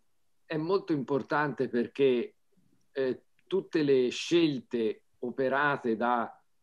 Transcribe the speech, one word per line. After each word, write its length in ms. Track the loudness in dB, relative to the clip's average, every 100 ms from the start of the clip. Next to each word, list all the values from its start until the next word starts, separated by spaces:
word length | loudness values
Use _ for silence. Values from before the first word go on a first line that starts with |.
| _ _ _ _ _
è 120 | -6
molto 360 | -2 -2 0
importante 760 | -2 0 -4 -2 -2 -2 -2 -2
perché, 680 | -2 -4 2 2 4 -2 -10 _ _ _ _ _
eh, 320 | -4 -4 -4 _ _ _
tutte 360 | -4 -2 0
le 260 | 2 4 2
scelte 960 | -2 0 2 2 0 -4 -2 -2 -4 _ _
operate 760 | -8 -2 0 2 2 0 -2 0
da 460 | 0 0 -2 -8 _ _